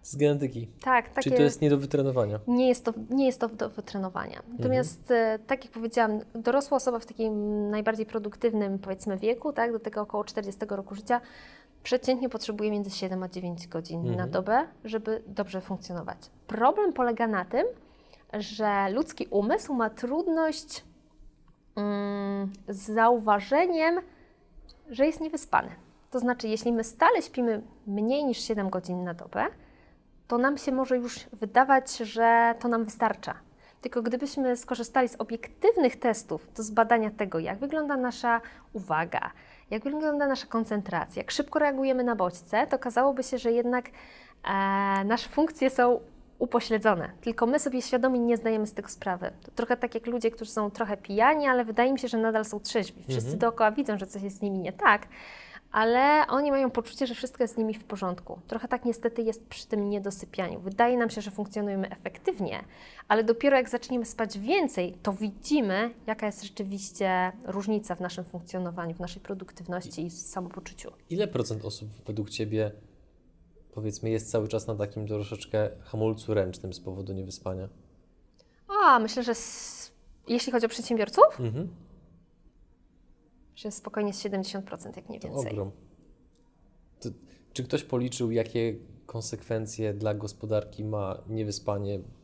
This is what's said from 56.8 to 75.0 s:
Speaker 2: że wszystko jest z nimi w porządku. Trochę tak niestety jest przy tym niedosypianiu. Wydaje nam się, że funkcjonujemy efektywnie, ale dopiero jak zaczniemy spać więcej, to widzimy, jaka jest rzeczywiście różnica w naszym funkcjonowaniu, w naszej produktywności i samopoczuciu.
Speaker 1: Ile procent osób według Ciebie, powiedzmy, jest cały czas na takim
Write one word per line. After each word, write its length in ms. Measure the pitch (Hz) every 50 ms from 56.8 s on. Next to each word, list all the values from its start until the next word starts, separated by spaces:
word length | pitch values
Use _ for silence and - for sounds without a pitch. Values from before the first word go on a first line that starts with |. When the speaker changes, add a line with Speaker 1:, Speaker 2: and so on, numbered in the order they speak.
| 226 - - - 277
Speaker 2:
że 80 | 240 233
wszystko 280 | - - 247 - - 247
jest 100 | 226 -
z 40 |
nimi 160 | 226 220 220 214
w 100 | 214 -
porządku. 560 | - 208 196 202 180 180 185 - - - 175 -
Trochę 200 | - 226 226 -
tak 180 | - 254 247 -
niestety 360 | 240 226 - - 233 233 -
jest 240 | 226 220 220 226 -
przy 200 | - - - -
tym 220 | - 233 208 202 202
niedosypianiu. 720 | 208 202 196 202 196 - - - - - 180 - 85 -
Wydaje 380 | 175 190 196 196 240 240 247
nam 120 | 247 233 220
się, 120 | 226 220
że 100 | 202 208
funkcjonujemy 580 | 196 - 208 202 - 214 208 202 196 196 190 -
efektywnie, 760 | - - - 185 - - - 392 349 202 190 156 - - - - - - - - - - -
ale 160 | _ 214 220 226
dopiero 340 | 226 226 233 - 285 277
jak 120 | 262 247 -
zaczniemy 360 | - 233 - - 254 247 226
spać 340 | - - - 226 208 220 202
więcej, 580 | 202 240 349 403 330 269 - 196 180 180 180 - -
to 100 | 208 190
widzimy, 800 | 190 214 208 196 - - - 294 302 233 196 185 196 226 233 233 - -
jaka 180 | 220 214 214 220
jest 180 | 208 202 - 202
rzeczywiście 880 | - - - 202 190 202 196 196 - - - 202 190 185 185 180 185 - - 254
różnica 500 | - 185 202 196 208 214 208 214 - 180
w 40 | -
naszym 260 | 180 175 175 - 180
funkcjonowaniu, 720 | - - 175 170 - - 185 180 170 175 185 170 165 170
w 40 | 175
naszej 220 | 180 170 - 202
produktywności 840 | - - 202 190 185 - - - 175 175 180 185 180 - - - 160
i 40 | 170
samopoczuciu. 800 | 170 - - - - 190 180 175 - 185 - - - - - - - _ _ _
Speaker 1:
Ile 180 | 165 185 208
procent 380 | - - 127 117 - 113 104 -
osób 240 | 107 - - 107 107 - - -
według 220 | - 107 110 104 104
Ciebie, 420 | - - 110 104 110 110 107 104 - - - - _ _ - _ _ _ _ _ _ _ - _ _ - - - -
powiedzmy, 360 | 107 107 107 104 - - 110
jest 220 | 113 110 110 -
cały 160 | - 113 107
czas 200 | 110 - 110 -
na 80 | - 110
takim 320 | 104 104 101 - 113